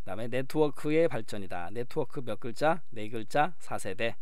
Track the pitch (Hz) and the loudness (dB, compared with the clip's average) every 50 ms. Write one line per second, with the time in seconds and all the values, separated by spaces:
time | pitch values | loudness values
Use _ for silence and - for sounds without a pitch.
0 | - 104 92 101 117 123 117 127 135 - - 151 156 147 135 - - 147 151 160 | -2 -2 -2 -2 -2 0 0 0 0 0 4 4 4 4 4 0 0 2 4 4
1 | 170 165 151 120 110 - - 104 98 95 95 87 87 87 101 120 123 - - 156 | 4 4 2 0 -2 -2 -2 -2 -2 -2 -2 -4 -4 -4 -4 -4 -2 -2 -2 -2
2 | 135 - - 147 127 117 107 101 - 127 110 101 143 156 165 170 - - - 107 | -2 0 -2 -2 -2 -2 -2 -2 -2 -2 -2 2 2 2 2 2 0 -4 -2 -2
3 | 107 107 117 117 107 - - 143 147 151 160 - - - 120 104 - 110 95 92 | -4 -2 -2 -2 -2 0 2 2 2 2 2 -2 -2 -2 -2 -2 -2 -2 0 0
4 | 110 113 110 - | 0 0 0 -2